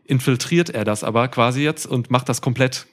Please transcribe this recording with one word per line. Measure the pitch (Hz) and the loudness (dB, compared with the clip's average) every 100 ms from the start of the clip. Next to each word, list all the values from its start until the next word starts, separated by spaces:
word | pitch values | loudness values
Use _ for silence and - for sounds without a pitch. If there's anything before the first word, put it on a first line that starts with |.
infiltriert | - 135 135 127 - 170 170 | -2 0 2 0 2 0 2
er | 113 | -2
das | 107 104 | -2 -2
aber | - 113 123 | 0 0 0
quasi | 123 120 127 | 2 2 2
jetzt | 151 156 - | -2 -2 -4
und | 131 117 | -4 0
macht | 127 127 | 0 0
das | 123 | -2
komplett | - 120 131 - - | -2 2 0 0 -14